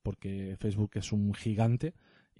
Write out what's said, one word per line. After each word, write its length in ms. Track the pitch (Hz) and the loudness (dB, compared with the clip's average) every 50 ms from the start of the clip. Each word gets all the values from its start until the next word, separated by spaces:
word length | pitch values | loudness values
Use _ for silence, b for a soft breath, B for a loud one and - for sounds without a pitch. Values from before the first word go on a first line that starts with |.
porque 540 | - 107 98 _ - 98 98 98 98 95 95 - | -6 -6 -6 _ -6 -6 -6 -6 -6 -6 -8 -2
Facebook 300 | - 107 98 107 104 101 - | -2 -2 2 2 0 0 0
es 140 | 107 92 - | -4 -2 0
un 220 | 110 104 101 101 | 0 2 2 2
gigante 640 | 98 - - 113 104 107 113 117 120 123 - 165 - b b b b b b b b - | 0 0 -2 -2 2 2 4 4 4 2 0 -4 -6 b b b b b b b b -10